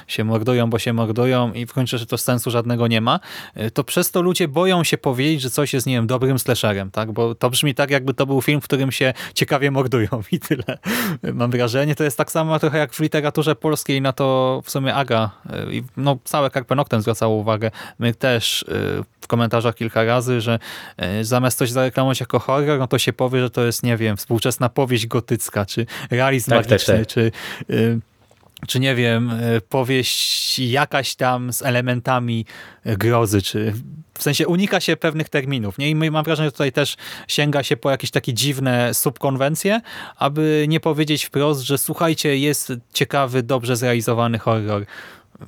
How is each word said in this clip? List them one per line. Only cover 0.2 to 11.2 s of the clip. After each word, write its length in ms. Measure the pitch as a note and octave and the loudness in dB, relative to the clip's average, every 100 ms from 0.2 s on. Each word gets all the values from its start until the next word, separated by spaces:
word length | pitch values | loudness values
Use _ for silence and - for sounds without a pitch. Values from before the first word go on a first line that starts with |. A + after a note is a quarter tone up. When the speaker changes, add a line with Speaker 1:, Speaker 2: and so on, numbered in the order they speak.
Speaker 1:
mordują, 460 | A2 A2+ A2+ B2 A#2 | 0 0 2 2 2
bo 80 | A2+ | 0
się 140 | B2 | 0
mordują 600 | A2+ A2+ A2+ B2 B2+ A#2+ | 0 0 2 2 2 0
i 140 | A#2 A#2+ | -4 -6
w 60 | |
końcu, 260 | C#3 B2 B2 | -2 -2 -4
że 80 | A#2 | -4
to 120 | A#2+ | -4
sensu 320 | - B2 C3 | 0 0 0
żadnego 360 | A#2 A#2 A#2+ A#2 | 0 0 2 2
nie 140 | A2+ | 2
ma, 200 | A#2 E3 - - - | 2 0 -4 -16 -14
e, 160 | - A2 | -8 -4
to 140 | - | -2
przez 260 | - - F3 | -2 0 0
to 120 | F#3 | 0
ludzie 260 | F3 F3+ E3 | 0 0 0
boją 360 | C#3+ F#3 F3+ | 2 2 2
się 140 | D#3 D#3 | 2 0
powiedzieć, 420 | C#3+ B2 D3 D#3 | 0 0 0 0
że 100 | B2+ | 0
coś 240 | - C#3+ | 0 0
jest, 120 | C3+ C3 | 0 0
nie 80 | |
wiem, 120 | B2+ A2 | 0 2
dobrym 320 | B2+ C3 C3 | 2 2 2
slasherem, 520 | - A#2 A2+ G2 F#2+ | 0 0 0 0 -4
tak? 220 | G#2+ A2 | -6 -4
Bo 220 | A2 A#2 | -2 -2
to 160 | A#2 B2 | 0 0
brzmi 240 | B2 D3+ | 2 0
tak, 160 | C3 C#3 | 0 2
jakby 240 | C3+ C3 | 0 0
to 120 | C3 C3+ | -2 0
był 160 | C3+ | 2
film, 180 | C3+ D3 | 2 0
w 40 | |
którym 280 | - C3+ C3+ | 0 0 0
się 220 | - C3 - - | 0 0 0 -6
ciekawie 360 | - D3+ C#3+ C#3+ | -4 0 2 2
mordują 380 | C3+ C3 B2 G#2 A#2+ G2 | 2 2 2 0 -2 -4
<laughs> 60 | |
i 80 | F#3 | -4
tyle. 240 | - C3+ - - F#3+ A#3+ A3 C#3+ | -2 -4 -4 -8 -4 -4 -2 -4